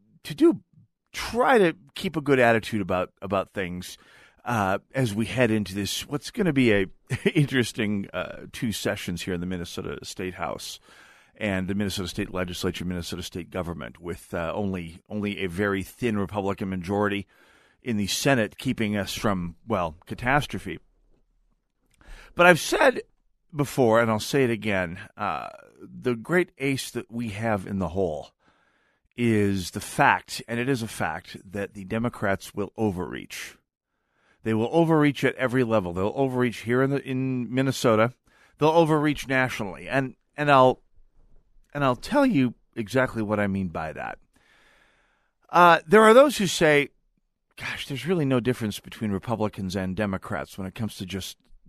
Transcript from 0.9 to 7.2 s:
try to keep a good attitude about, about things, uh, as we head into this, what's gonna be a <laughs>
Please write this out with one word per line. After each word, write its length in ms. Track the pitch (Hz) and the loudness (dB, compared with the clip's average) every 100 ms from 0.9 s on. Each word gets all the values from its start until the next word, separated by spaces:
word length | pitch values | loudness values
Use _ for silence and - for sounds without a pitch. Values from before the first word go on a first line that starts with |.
| _ _ | _ _
try 460 | - - 226 262 254 | -12 -6 0 4 6
to 180 | 175 - 143 | 4 0 -10
keep 220 | - 196 156 | -8 -6 -2
a 40 | |
good 200 | 139 135 | 2 6
attitude 400 | 117 113 - 110 | 6 4 2 -2
about, 320 | 92 92 90 - | 0 0 -2 -6
about 300 | 98 98 87 | -4 -2 -2
things, 440 | - 90 90 87 - _ - - _ | -4 -6 -6 -12 -16 _ -20 -20 _
uh, 340 | - 117 98 98 _ | -4 0 0 -2 _
as 220 | 135 127 | -2 -2
we 120 | 101 104 | 0 -2
head 220 | 90 123 | 2 2
into 200 | 107 92 | 2 -2
this, 320 | 98 98 - - | -4 -4 -6 -6
what's 240 | 143 - | -8 -8
gonna 200 | - 190 | -2 0
be 200 | 139 123 | 4 4
a 140 | 101 95 - - | 4 2 -6 -10
<laughs> 260 | 127 | -2